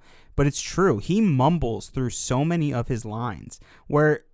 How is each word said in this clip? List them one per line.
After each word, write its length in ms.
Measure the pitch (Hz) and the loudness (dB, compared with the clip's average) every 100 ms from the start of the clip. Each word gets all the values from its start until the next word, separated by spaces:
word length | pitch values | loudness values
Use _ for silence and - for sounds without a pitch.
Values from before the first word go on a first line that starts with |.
| - - - - | -12 -20 -8 0
but 100 | 143 | 0
it's 160 | - | 0
true. 380 | - - 190 107 | -6 2 2 2
He 200 | - 196 | 0 2
mumbles 680 | 214 135 135 175 123 107 - | 4 4 4 2 -2 -4 -8
through 220 | - 127 | -4 -4
so 340 | - - 127 156 | -4 -2 0 0
many 260 | 170 147 | 0 -2
of 180 | 127 117 | -2 -4
his 160 | 143 110 | -6 -6
lines, 540 | 110 123 82 - - - - - | -8 -8 -8 -14 -20 -20 -20 -2
where 340 | 147 151 147 _ | 2 4 2 _